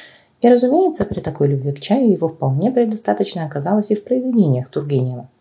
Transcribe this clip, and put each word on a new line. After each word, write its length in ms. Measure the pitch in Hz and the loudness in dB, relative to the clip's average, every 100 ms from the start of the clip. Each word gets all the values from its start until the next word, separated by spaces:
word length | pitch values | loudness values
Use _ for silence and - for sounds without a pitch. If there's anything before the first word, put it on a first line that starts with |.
| - - _ _ | -20 -20 _ _
И, 80 | 240 | 4
разумеется, 560 | 247 247 302 381 311 | 4 4 2 2 0
при 160 | 196 185 | -4 -6
такой 280 | - 147 143 | -8 -2 0
любви 240 | 139 139 | 0 -4
к 80 | 143 | -6
чаю 300 | - 226 240 | -2 2 4
его 160 | 175 160 | 2 0
вполне 440 | 160 135 135 208 | -2 -2 0 0
предостаточно 760 | 254 233 214 - 208 196 175 | 2 0 -2 -2 -2 -2 -4
оказалось 460 | 156 147 151 208 208 | -6 -6 -2 0 0
и 40 | |
в 100 | 208 | -4
произведениях 680 | - 254 254 233 165 127 127 | -2 -2 0 2 2 2 -2
Тургенева. 580 | - 147 139 127 123 139 _ | -8 -2 -2 -2 -6 -12 _